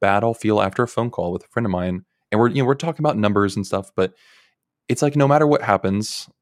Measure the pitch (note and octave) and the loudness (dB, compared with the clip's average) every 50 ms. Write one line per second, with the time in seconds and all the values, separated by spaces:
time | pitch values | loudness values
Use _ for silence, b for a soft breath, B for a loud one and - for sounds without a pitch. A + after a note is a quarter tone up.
0 | - G2 G2 G2+ G#2+ A#2 A2+ - - G#2+ G#2+ G#2 G2 G2 F#2+ - B2 A#2+ - - | 0 0 2 2 0 0 -2 -2 -2 0 2 2 2 0 0 -2 -4 -2 -2 -4
1 | A#2 A#2+ A#2 - F2 F2 F2+ - - _ _ A#2 A#2 G#2 F#2 F2+ F2+ F#2 F2+ F2+ | -4 -4 -4 -6 -6 -4 -6 -6 -10 _ _ -4 -2 -2 -2 -2 -2 -4 -4 -6
2 | - _ _ _ _ _ - G#2 A#2 A#2+ - C#3 C3 B2 C#3 C#3 - E3+ D#3 - | -8 _ _ _ _ _ 0 2 2 2 2 0 0 0 0 0 -2 -6 -4 -2
3 | D3+ D3 C#3+ G#2+ G#2 G#2 G2+ G2+ G2+ G2 - G#2 G2 - - G2 G2 - _ - | -2 -2 0 0 0 0 2 2 0 0 -2 -4 -6 -4 -4 -6 -6 -6 _ -2
4 | F#2+ F#2 b b b b b b b b b b _ _ _ _ _ - B2 - | -2 -2 b b b b b b b b b b _ _ _ _ _ -6 -2 0
5 | D3 D3 C#3+ D3 C#3 C#3 C#3+ D3+ D#3 D3 D3 - - - G2+ F#2 - F#2+ G2 G2+ | 0 0 2 2 4 4 4 4 4 4 2 2 2 2 2 2 2 0 -2 -2
6 | G#2+ - - - - - _ _ | -4 -6 -8 -12 -14 -16 _ _